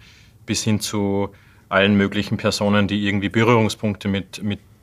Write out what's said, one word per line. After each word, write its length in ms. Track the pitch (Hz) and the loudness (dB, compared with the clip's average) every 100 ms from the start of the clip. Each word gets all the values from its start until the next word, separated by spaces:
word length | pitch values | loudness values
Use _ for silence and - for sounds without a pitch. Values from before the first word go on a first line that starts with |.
| - - - _ - | -16 -20 -20 _ -8
bis 180 | 104 | -4
hin 160 | 113 104 | -2 -2
zu 480 | - 107 101 98 98 - _ _ _ | -2 -4 -2 -2 -4 -10 _ _ _
allen 260 | 98 98 101 | 2 4 4
möglichen 400 | 98 104 101 107 | 2 0 -4 -2
Personen, 500 | 104 - 101 104 95 | -2 0 0 2 2
die 220 | 104 101 | 0 -2
irgendwie 220 | 101 95 | -2 -2
Berührungspunkte 760 | 113 113 120 107 - 107 101 101 | 2 4 4 2 -2 -6 -4 -4
mit, 360 | 98 - - | -4 -6 -8
mit 180 | 104 98 - _ | -6 -6 -10 _